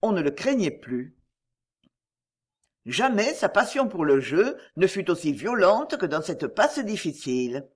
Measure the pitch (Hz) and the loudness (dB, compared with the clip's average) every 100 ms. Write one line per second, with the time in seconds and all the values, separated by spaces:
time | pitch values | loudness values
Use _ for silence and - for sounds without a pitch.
0 | 226 190 143 139 262 269 165 - - 123 | 0 2 0 0 0 2 0 -2 -6 -6
1 | 139 - _ _ _ _ _ _ _ _ | -6 -14 _ _ _ _ _ _ _ _
2 | _ _ _ _ _ _ _ _ - 127 | _ _ _ _ _ _ _ _ -8 -2
3 | 254 214 233 - 190 202 226 269 240 175 | 0 2 0 0 0 2 0 0 -2 0
4 | 151 135 131 156 247 285 - - 185 196 | 4 4 4 2 2 -2 -10 0 0 0
5 | 180 170 156 120 202 240 180 214 294 285 | -2 -2 -2 -4 -2 2 4 4 0 -4
6 | 165 156 156 160 143 - 285 302 214 214 | -2 -2 -4 -6 -4 0 0 0 -4 -4
7 | 165 - 139 127 123 131 180 | -6 -6 -4 -2 -2 -4 -10